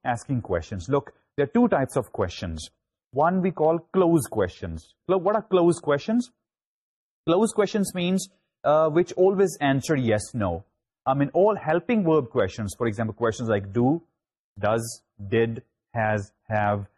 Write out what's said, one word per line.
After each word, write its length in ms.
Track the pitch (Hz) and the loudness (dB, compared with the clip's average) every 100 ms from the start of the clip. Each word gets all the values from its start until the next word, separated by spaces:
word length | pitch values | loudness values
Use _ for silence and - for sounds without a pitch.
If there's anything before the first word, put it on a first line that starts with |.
asking 380 | 131 120 - 127 | -6 -6 -2 -4
questions. 460 | - 85 - 98 85 | -2 -4 -4 -10 -2
Look, 240 | 143 - - _ - | -2 -2 -12 _ -4
there 60 | |
are 40 | 143 | -2
two 200 | 233 240 | 2 2
types 300 | 160 131 143 | 2 0 -2
of 140 | 117 | -4
questions. 560 | - 92 - 92 80 - _ _ _ _ | -4 -4 -4 -8 -8 -12 _ _ _ _
One 300 | 127 160 185 | -2 0 0
we 100 | 185 | -2
call 280 | 160 151 165 - | 0 0 0 -2
closed 380 | 190 175 170 110 | 0 4 2 2
questions. 640 | 107 90 - 92 82 - _ - | -2 -4 -4 -10 -10 -14 _ -2
Clo-, 100 | 190 | 0
what 180 | 175 214 | 0 0
are 60 | |
closed 400 | 208 185 175 165 | 0 4 4 2
questions? 500 | - 143 - 233 - _ _ _ _ _ _ _ _ _ - | 0 -2 0 -2 -2 _ _ _ _ _ _ _ _ _ 0
Closed 280 | 175 220 - | 2 2 2
questions 380 | 196 214 190 | 0 0 -2
means, 340 | 180 175 190 185 _ _ _ | -2 -2 -2 -4 _ _ _
uh, 260 | - 156 160 | 0 2 2
which 220 | 151 180 | 2 0
always 440 | - 185 196 196 - | 2 2 4 0 0
answer 360 | 143 135 - 147 | 0 0 0 0
yes, 380 | 117 107 - | 2 0 -2
no. 300 | 120 98 85 - _ _ _ - | -4 -4 -4 -10 _ _ _ -2
I 80 | |
mean, 160 | 139 143 | 0 0
all 220 | 165 202 202 | 4 2 2
helping 480 | 151 165 165 226 | 0 -2 0 0
verb 260 | 170 156 123 | 2 2 2
questions, 440 | 127 95 - 104 - | 0 -2 -2 -8 -4
for 100 | 117 | -4
example, 260 | 107 110 | -2 -6
questions 360 | 107 117 107 113 | -2 -2 -2 -2
like 240 | 104 98 | -2 -2
do, 280 | 104 123 165 - _ _ _ _ - | 0 2 0 -4 _ _ _ _ -6
does, 440 | 104 113 117 - _ - 101 | -2 -2 -4 -12 _ -18 -2
did, 340 | 113 117 117 - _ _ | 0 0 -2 -12 _ _
has, 380 | 117 107 107 101 _ - | -4 -2 -2 -4 _ -6
have, 380 | 107 104 101 95 | -2 0 -2 -6